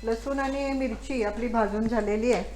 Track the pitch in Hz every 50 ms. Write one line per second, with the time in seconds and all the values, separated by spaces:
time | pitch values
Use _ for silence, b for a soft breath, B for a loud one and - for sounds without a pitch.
0 | - 226 226 226 - 277 277 277 269 269 269 277 277 269 269 269 269 254 220 220
1 | - - 277 254 220 208 208 226 233 240 220 233 214 196 196 214 220 226 240 233
2 | 208 208 208 214 220 247 240 185 196 - -